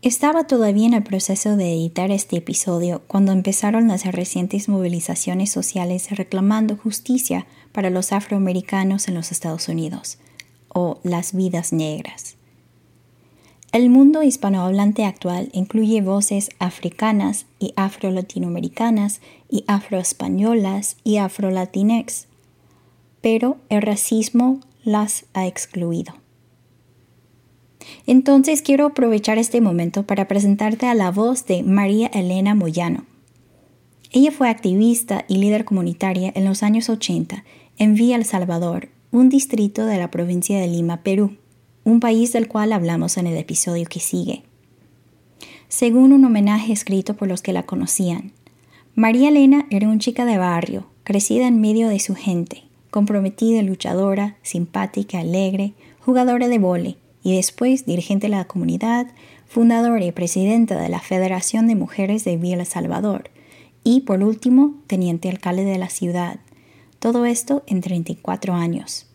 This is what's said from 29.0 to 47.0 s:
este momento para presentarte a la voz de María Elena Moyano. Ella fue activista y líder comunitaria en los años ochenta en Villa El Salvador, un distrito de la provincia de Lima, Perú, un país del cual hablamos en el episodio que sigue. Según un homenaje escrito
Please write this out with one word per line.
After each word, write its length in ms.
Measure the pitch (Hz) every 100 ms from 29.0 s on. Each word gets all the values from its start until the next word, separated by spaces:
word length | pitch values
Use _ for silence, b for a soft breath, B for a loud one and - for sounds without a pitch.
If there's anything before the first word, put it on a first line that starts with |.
| 240 214 208 220
este 240 | 226 240
momento 420 | 214 170 170 196
para 240 | 202 202 196
presentarte 580 | 196 202 202 214 226 247
a 80 |
la 180 | 233 185
voz 340 | 190 226 254 -
de 180 | 185
María 440 | 185 196 196 208 233
Elena 460 | 208 180 185 196
Moyano. 520 | 208 170 160 170 - - _ _ _ _ _ _ _ _ _ _
Ella 200 | 247 285
fue 180 | 294 254
activista 760 | 226 196 185 220 233 - 196 -
y 100 | 190
líder 260 | 202 214
comunitaria 680 | 220 196 175 175 190 185 185 185
en 80 |
los 180 | 190 190
años 280 | 208 220 226
ochenta 560 | 220 - 170 165 190 b b b b
en 180 | 214 214
Villa 200 | 233 240
El 100 | 220
Salvador, 640 | 196 180 170 170 175 - _ _
un 180 | 233 254
distrito 560 | 269 269 226 202 208 220
de 120 | 202
la 140 | 175
provincia 480 | 175 175 175 175 202
de 80 | 180
Lima, 340 | 170 170 170
Perú, 340 | - 196 202 202 _ _ _ _
un 160 | - 233
país 340 | 233 226 233
del 140 | 233 220
cual 260 | 214 214
hablamos 440 | 214 170 165 165 -
en 100 | 175
el 100 | 165
episodio 480 | 165 160 - 170 165
que 120 | -
sigue. 440 | - 180 175 - _ _ _ _ _ _ _ _ _ _ B B B
Según 440 | - 240 233 262
un 140 | 277 262
homenaje 480 | 214 202 208 220
escrito 420 | 208 - 196